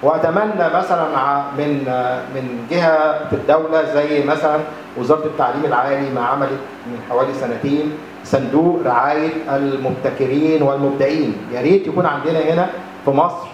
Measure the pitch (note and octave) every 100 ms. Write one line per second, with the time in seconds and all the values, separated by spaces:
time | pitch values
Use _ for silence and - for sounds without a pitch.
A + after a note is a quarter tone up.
0 | C#3 D#3 E3 E3+ G#3+ G3 E3+ E3 F#3 F3
1 | D#3 C#3+ C3+ C#3+ C#3 C#3 D3 C#3 C3 B2+
2 | B2+ B2+ - C3+ B2+ A#2+ A#2 F3 E3 D#3
3 | D#3 D3+ - D3 C3+ D#3 D#3 D#3+ D3+ D3
4 | D3 D3 C#3+ D3+ D#3 D3+ D3+ - - -
5 | A#2+ D#3 D#3 D3+ B2+ C#3+ D3+ B2 C3 C#3
6 | C#3 B2+ A#2+ C#3 C3+ C#3 - - A#2+ A#2+
7 | - B2 C#3 C#3 B2+ A#2 C#3+ D3 D3+ D3+
8 | - - - C3+ B2 C#3+ E3+ E3 B2+ A#2+
9 | C3+ D3+ D#3+ D#3+ D3+ C#3 C#3 C3+ C3 B2
10 | C3+ A#2+ C3 C#3 D#3 D#3 C#3 C#3 C#3 C#3
11 | C3+ D#3+ C3 G2 - A#2+ C3+ F#3+ F#3 -
12 | E3+ C#3 D3+ D#3+ D#3 E3 F3+ - - -
13 | - C#3 E3+ - -